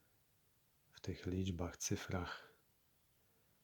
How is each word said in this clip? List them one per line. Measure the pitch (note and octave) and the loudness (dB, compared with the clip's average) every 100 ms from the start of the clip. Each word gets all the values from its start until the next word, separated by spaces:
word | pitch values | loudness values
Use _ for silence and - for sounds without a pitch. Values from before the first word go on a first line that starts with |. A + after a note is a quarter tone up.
| _ _ _ _ _ _ _ _ _ | _ _ _ _ _ _ _ _ _
w | - | -10
tych | - - | -6 -4
liczbach, | F#2 F#2 F#2+ E2+ E2+ - | 0 2 4 2 0 0
cyfrach. | - G2+ - F#2 - - - - _ _ _ _ _ _ _ _ _ _ | 0 0 2 0 0 -4 -12 -20 _ _ _ _ _ _ _ _ _ _